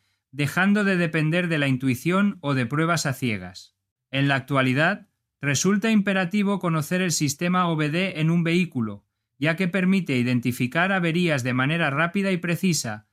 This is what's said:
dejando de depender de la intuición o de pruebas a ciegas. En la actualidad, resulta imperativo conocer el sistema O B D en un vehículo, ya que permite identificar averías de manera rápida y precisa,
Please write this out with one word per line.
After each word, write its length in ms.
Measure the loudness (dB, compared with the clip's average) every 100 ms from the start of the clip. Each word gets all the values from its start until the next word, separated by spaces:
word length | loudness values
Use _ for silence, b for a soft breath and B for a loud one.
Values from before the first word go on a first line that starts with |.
| _ _ _
dejando 540 | -4 -2 2 2 4
de 120 | 2 2
depender 520 | 0 0 0 0 0
de 100 | 0
la 100 | 0
intuición 720 | 0 0 -2 0 2 2 0
o 140 | -2
de 120 | -2 0
pruebas 400 | 0 0 0 -2
a 80 |
ciegas. 640 | -2 -4 -4 -8 -16 -20 _ _ _ _
En 180 | -2 0
la 60 |
actualidad, 760 | 0 0 0 2 2 0 0 -8 _ _ -8
resulta 500 | -4 0 2 2 2
imperativo 680 | 2 2 0 0 0 0 0
conocer 420 | 0 -2 -2 -2
el 100 | 0
sistema 560 | 0 -2 -2 0 0 2
O 80 | 0
B 120 | 0
D 320 | -2 -4 0
en 100 | 0
un 140 | 2
vehículo, 640 | 2 2 0 -2 -4 -6 _ _ _ -4
ya 180 | -2 0
que 120 | -2
permite 500 | 0 2 0 2 0
identificar 760 | 2 0 -2 -2 -2 0 0
averías 500 | 0 0 0 2 0
de 120 | 0
manera 340 | 0 0 0 0
rápida 420 | 0 0 0 -2
y 60 | -2
precisa, 720 | -2 0 0 0 -2 -10 _